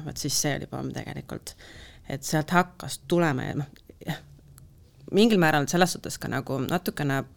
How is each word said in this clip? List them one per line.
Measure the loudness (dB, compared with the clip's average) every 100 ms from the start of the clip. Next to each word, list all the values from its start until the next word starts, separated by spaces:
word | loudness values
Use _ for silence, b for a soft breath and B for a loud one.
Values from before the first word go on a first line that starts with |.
vot | -8 -6
siis | -2 0
see | 0 -2
oli | -6
pomm | -8 -8
tegelikult. | -8 -8 -10 -10 -12 -12 b b b b b -10
Et | -8
sealt | -2 -2 2
hakkas | 2 2 -2 -12 -10 0
tulema | 2 2 0
ja, | -2
noh, | -4 -6 -12 -20 -12 -10
jah, | -10 -12 -20 -20 -20 -20 -20 -20 -20 0
mingil | 4 6 6
määral | 6 4 2
selles | 4 2
suhtes | 2 -8 -8
ka | -4
nagu | -4 -4 -4
natukene, | -2 -2 -4 -4 -2 -2 -4